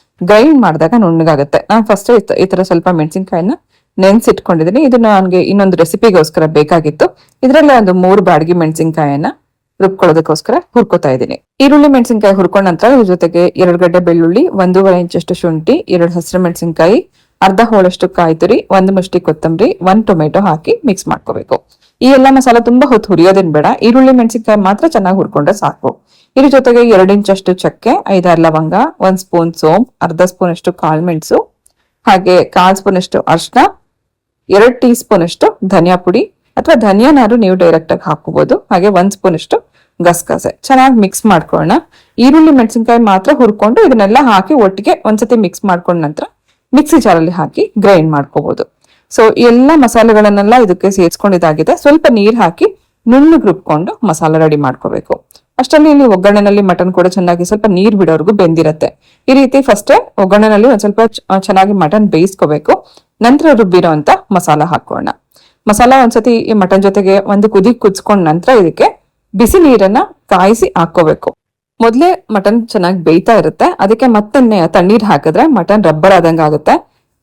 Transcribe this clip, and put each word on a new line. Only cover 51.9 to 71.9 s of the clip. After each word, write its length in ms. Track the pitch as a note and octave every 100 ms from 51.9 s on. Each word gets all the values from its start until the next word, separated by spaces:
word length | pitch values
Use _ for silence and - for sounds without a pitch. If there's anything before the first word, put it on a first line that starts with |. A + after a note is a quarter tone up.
| D#4 D4+
ನೀರ್ 260 | A3+ G3+ A#3
ಹಾಕಿ 580 | F3 - G#4 - _ _ A3+
ನುಣ್ಣಗೆ 380 | C4 D4+ D#4+ G#3
ರುಬ್ಕೊಂಡು 600 | E3 - D3+ F#3 - G3+
ಮಸಾಲೆ 320 | E3 D#3+ D#3+
ರೆಡಿ 180 | D#3 D3+
ಮಾಡ್ಕೋಬೇಕು. 680 | C#3 - - - - - _ _ _ -
ಅಷ್ಟರಲ್ಲಿ 320 | B3+ D4+ D4+
ಇಲ್ಲಿ 140 | C#4+
ಒಗ್ಗರಣೆನಲ್ಲಿ 580 | B3+ F#3 G3+ G#3 G3+ G3+
ಮಟನ್ 300 | F#3+ F3 F#3
ಕೂಡ 140 | F3+ F3+
ಚೆನ್ನಾಗಿ 380 | F#3+ F3 F3
ಸ್ವಲ್ಪ 220 | F3+ G#3+ G#3+
ನೀರ್ 280 | F3+ G#3+ G3+
ಬಿಡೋವರೆಗೂ 360 | E3 D#3+ F3
ಬೆಂದಿರತ್ತೆ. 880 | G3+ E3+ E3 D#3 D#3 - - _ _ -
ಈ 60 |
ರೀತಿ 280 | C4+ C4+ C4+
ಫಸ್ಟೇ 520 | C4 G#3 - G4+ - -
ಒಗ್ಗರಣೆನಲ್ಲಿ 500 | F#3+ G#3 G#3+ G#3 B3
ಒಂದ್ 120 | G#3
ಸ್ವಲ್ಪ 200 | G#3 G#3
ಚ-, 200 | A3+ - - F#3+
ಚೆನ್ನಾಗಿ 320 | G3 F#3+ G3
ಮಟನ್ 360 | G3+ D#3 G#3+ G#3
ಬೇಯಿಸ್ಕೋಬೇಕು. 800 | D#3+ F#3+ - D#3 D3+ - F#4+ - _ _ -
ನಂತರ 240 | A3+ D4 D#4+
ರುಬ್ಬಿರೋ 360 | A#3 F#3+ F3+ E3+
ಅಂತ 220 | D3+ D3+ F#4+ -
ಮಸಾಲ 320 | F#3 E3+ D3+
ಹಾಕೋಣ. 440 | E3+ C#3+ - - - - _ _ _ _ -
ಮಸಾಲ 240 | G#3 B3 C4+
ಒಂದ್ಸತಿ 340 | A#3 A#3 A#3+ A3+
ಈ 160 | -
ಮಟನ್ 300 | G#3+ F3+ G3
ಜೊತೆಗೆ 360 | G3 G3+ F#3+ G3
ಒಂದು 300 | G3+ G3+ G#3+
ಕುದಿ 260 | G#3 G3
ಕುದಿಸ್ಕೊಂಡ್ 500 | A#3+ G#3 F#3+ - G3+
ನಂತರ 260 | E3 E3 G#3 A#3+
ಇದಕ್ಕೆ 440 | E3 - G#4 - _ _ _
ಬಿಸಿ 240 | F#3+ A#3 F#4+
ನೀರನ್ನ 400 | D4+ A3+ G3 A#3+ G4+ _ -
ಕಾಯಿಸಿ 400 | F#3 F#3+ A3+ F#4
ಹಾಕೋಬೇಕು. 680 | - E3 F3+ D#3 - - - _ _ _ -
ಮೊದ್ಲೇ 460 | A3+